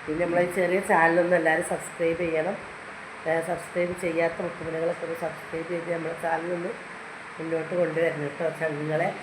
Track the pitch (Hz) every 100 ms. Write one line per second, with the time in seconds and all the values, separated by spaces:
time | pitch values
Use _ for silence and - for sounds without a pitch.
0 | - 156 170 175 175 185 175 185 196 185
1 | 165 170 170 180 160 160 175 170 - -
2 | 170 165 175 160 160 226 - - - -
3 | - - 165 165 165 170 - 180 175 180
4 | 180 165 165 165 170 - 165 160 165 170
5 | 165 165 165 151 - 165 160 175 170 170
6 | 160 165 165 160 170 175 175 - - -
7 | - - - - 165 165 156 180 165 156
8 | 165 147 147 - 165 151 160 147 151 156
9 | 180 -